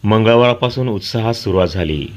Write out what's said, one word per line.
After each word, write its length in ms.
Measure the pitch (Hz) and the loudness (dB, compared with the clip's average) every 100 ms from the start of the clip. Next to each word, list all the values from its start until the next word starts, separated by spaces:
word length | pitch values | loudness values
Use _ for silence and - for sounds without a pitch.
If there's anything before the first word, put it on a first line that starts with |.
मंगळवारपासून 840 | 104 110 110 117 123 120 123 123 127 | 2 2 4 4 4 2 -2 -2 -4
उत्साहात 460 | 101 - 117 110 | -4 -6 -4 -2
सुरुवात 320 | 117 - 92 90 | -4 -2 0 0
झाली. 400 | 87 80 76 67 | 0 -4 -4 -6